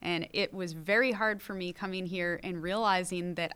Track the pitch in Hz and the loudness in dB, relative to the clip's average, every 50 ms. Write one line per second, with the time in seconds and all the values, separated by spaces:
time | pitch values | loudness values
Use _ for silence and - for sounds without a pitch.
0 | - 170 175 165 165 - - - 196 - - 190 185 175 160 160 156 170 202 226 | -4 -2 -2 -2 -2 -2 -2 0 -2 0 -2 -4 -6 -6 -6 -4 0 4 4 6
1 | 254 262 226 196 220 220 214 196 - - 202 190 185 175 175 - - 185 185 185 | 6 4 4 2 2 0 0 0 -4 -8 -6 -4 -4 -4 -4 -4 -4 -4 -2 -2
2 | 185 180 180 185 175 175 175 - - 185 180 170 156 175 190 214 226 208 190 185 | -4 -2 -2 0 0 0 0 -2 -2 -4 -4 -4 -2 -2 0 2 4 4 4 4
3 | 180 175 185 175 175 180 175 165 170 - - | 2 0 -2 -2 -2 -2 -2 -2 -4 -4 -4